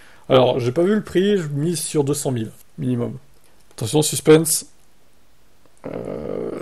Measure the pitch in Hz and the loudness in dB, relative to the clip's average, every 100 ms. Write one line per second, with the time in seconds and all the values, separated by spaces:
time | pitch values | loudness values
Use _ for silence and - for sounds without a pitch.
0 | - - - 131 123 127 120 143 180 214 | -20 -16 2 4 4 2 0 0 2 0
1 | - 175 196 202 151 143 165 160 - 156 | 0 0 2 0 -2 -2 -2 -4 -2 -2
2 | 135 143 143 120 110 - - - 131 120 | 0 -2 -2 -4 -6 -12 -20 -8 -4 -4
3 | 117 131 - - - - - - 113 151 | -4 -10 -18 -20 -20 -20 -20 -10 -2 0
4 | 151 123 - 156 160 - - - - - | 0 2 6 6 6 -2 -6 -18 -20 -20
5 | - - - - - - - - - - | -20 -20 -20 -20 -20 -20 -20 -18 -12 -10
6 | 58 - 73 50 - - | -10 -10 -8 -8 -8 -6